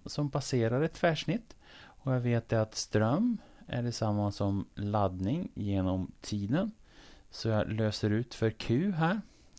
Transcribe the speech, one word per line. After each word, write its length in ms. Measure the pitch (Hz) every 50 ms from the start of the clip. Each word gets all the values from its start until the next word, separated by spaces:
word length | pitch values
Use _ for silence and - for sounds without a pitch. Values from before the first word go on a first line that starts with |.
| -
som 260 | - - - 147 139
passerar 500 | - 147 - - 135 123 113 113 120 131
ett 120 | 156 165 -
tvärsnitt. 600 | - - 170 160 151 - - 180 240 - - - - - - - - -
Och 300 | - - - - 135 131
jag 60 | 127
vet 340 | 120 123 120 117 - - 117
att 220 | 113 110 110 -
ström 640 | - - - - 107 107 113 135 180 240 247 226 - - - - - -
är 160 | - - 127 120
detsamma 480 | 120 117 - 120 107 104 104 104 101
som 340 | - - 104 101 98 98 - - -
laddning 760 | - 104 104 104 107 101 95 92 92 95 101 139 175 185 - -
genom 580 | - 104 101 98 95 92 92 92 92 90 - - -
tiden. 500 | - - 110 104 101 101 131 175 202 214 - _ - - - - - - - - - -
Så 200 | - - - 113
jag 220 | 110 107 - -
löser 380 | 107 107 110 107 104 - - 107
ut 240 | 107 110 123 - -
för 160 | - 113 110
Q 420 | 107 - - - 117 131 185 208
här. 300 | 180 156 165 170 202 220 - - - - - - -